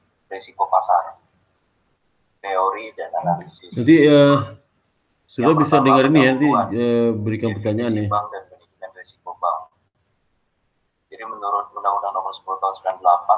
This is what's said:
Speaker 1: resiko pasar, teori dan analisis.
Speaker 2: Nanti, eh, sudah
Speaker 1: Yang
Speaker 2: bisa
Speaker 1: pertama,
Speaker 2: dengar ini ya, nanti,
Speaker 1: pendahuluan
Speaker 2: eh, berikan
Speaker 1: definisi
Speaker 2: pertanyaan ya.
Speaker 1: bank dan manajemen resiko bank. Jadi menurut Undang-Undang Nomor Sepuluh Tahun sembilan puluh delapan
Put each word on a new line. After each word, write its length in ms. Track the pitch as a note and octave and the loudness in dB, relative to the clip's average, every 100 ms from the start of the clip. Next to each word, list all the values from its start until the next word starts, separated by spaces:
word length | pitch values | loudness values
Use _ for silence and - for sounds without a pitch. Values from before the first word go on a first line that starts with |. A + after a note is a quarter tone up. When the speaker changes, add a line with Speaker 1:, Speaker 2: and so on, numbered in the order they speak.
| _ _ - | _ _ -16
Speaker 1:
resiko 400 | F#2+ - - - | -16 -12 -8 -2
pasar, 480 | F#2+ - F2 - - _ _ _ _ _ _ _ _ _ _ _ _ | -2 0 -2 -2 -14 _ _ _ _ _ _ _ _ _ _ _ _
teori 480 | G2 F#2+ F#2+ F#2+ F#2 - | -4 -2 -2 -4 -10 -14
dan 160 | - E2+ | -10 -6
analisis. 560 | F2 E2+ - - - | -4 -4 -6 -20 -12
Speaker 2:
Nanti, 240 | - A#2+ D#3+ | -2 4 6
eh, 340 | D3 D3 C#3+ C#3+ G#2+ - _ _ _ _ _ _ | 6 6 6 4 -2 -14 _ _ _ _ _ _
sudah 320 | _ - B2 D#3 | _ -2 2 2
Speaker 1:
Yang 40 | |
Speaker 2:
bisa 160 | C#3+ D3+ | 2 2
Speaker 1:
pertama, 60 | C3 | 4
Speaker 2:
dengar 160 | C3+ C3+ | 4 4
ini 140 | D#3 | 4
ya, 60 | B2+ C3 | 4 2
nanti, 140 | D3 | 2
Speaker 1:
pendahuluan 160 | B2 G2 G#2+ | 0 -2 -2
Speaker 2:
eh, 360 | A#2+ A#2 A#2 G#2+ | 0 0 0 -2
berikan 340 | G#2+ G#2+ A#2 | -4 -4 -4
Speaker 1:
definisi 80 | G2+ | -4
Speaker 2:
pertanyaan 300 | G#2+ G#2+ A#2+ G#2+ | -4 -4 -2 -2
ya. 120 | G2+ | -2
Speaker 1:
bank 140 | G#2 - | -4 -4
dan 140 | G2 - | -12 -16
manajemen 400 | - _ _ F#2+ - | -20 _ _ -18 -18
resiko 320 | - _ - F2+ | -20 _ -18 -8
bank. 200 | F2 D#2+ - _ _ _ _ _ _ _ _ _ _ _ _ _ _ | -6 -6 -10 _ _ _ _ _ _ _ _ _ _ _ _ _ _
Jadi 160 | - | -18
menurut 420 | A2 G#2+ G2+ G2+ G2+ | -16 -10 -6 -6 -6
Undang-Undang 420 | G2+ G2+ G2+ G2+ | -6 -4 -4 -4
Nomor 200 | G2 F#2+ F#2+ | -6 -8 -12
Sepuluh 220 | - F#2+ | -12 -6
Tahun 140 | G2 F#2+ | -6 -6
sembilan 200 | F#2+ F#2 | -8 -2
puluh 60 | F2+ | 0
delapan 300 | E2+ - | 0 2